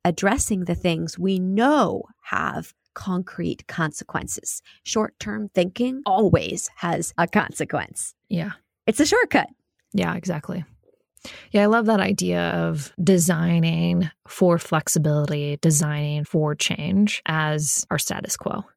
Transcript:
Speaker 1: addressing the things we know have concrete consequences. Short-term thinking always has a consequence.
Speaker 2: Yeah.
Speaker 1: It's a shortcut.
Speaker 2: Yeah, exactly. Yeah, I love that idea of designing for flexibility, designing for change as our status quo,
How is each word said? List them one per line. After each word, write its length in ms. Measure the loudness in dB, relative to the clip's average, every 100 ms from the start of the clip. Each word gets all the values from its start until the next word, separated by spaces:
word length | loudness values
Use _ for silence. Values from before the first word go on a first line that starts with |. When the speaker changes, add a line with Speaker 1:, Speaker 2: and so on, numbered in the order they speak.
Speaker 1:
addressing 640 | -2 0 0 0 0 -2 -2
the 80 | -2
things 420 | 0 -2 -4 -4
we 200 | -2 0
know 640 | 0 2 4 4 2 0 -8 _
have 500 | -6 -4 -2 -6 -10 _ _
concrete 720 | -12 -4 -4 -4 -6 -6 -6 -10
consequences. 960 | -6 -4 -6 -10 -8 -8 -10 -10 -12 -14 -18
Short-term 680 | -4 -2 -2 -6 -10 -8 -2
thinking 480 | 0 0 0 -4 -2 0
always 640 | 2 4 4 2 -6 -10 -8
has 360 | -4 -4 -4 -2
a 80 | 0
consequence. 880 | 0 -2 -4 -4 -4 -6 -10 -12 -12 _
Speaker 2:
Yeah. 240 | -6 -6 -10 _ _ -2
Speaker 1:
It's 140 | 2
a 60 | 2
shortcut. 420 | 4 2 2 0 -8 _ _ _
Speaker 2:
Yeah, 220 | -2 -2 -4
exactly. 480 | -6 -6 -6 -10 -10 _ _ _ _ _ -20 -20 -2
Yeah, 120 | 4
I 40 | 6
love 200 | 4 4
that 140 | 2
idea 500 | 2 0 0 0 0
of 420 | 0 -2 -4 -6 -2
designing 1080 | 4 4 4 2 2 4 2 2 2 2 0 -6 -18
for 300 | 2 4 4
flexibility, 1000 | 2 -2 0 0 2 2 0 -2 -4 0
designing 640 | 2 4 2 -2 -2 -2
for 300 | -2 0 0
change 680 | 0 -2 -2 0 2 2 2 -2
as 600 | 0 0 0 0 -2 -2
our 80 | -2
status 380 | -2 -4 -6 -6
quo, 280 | -4 -6 -8